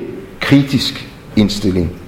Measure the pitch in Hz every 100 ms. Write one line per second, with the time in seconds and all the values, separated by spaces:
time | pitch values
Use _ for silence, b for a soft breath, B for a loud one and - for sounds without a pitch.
0 | - - - - - 139 139 120 - -
1 | - - - 107 98 - 101 90 85 -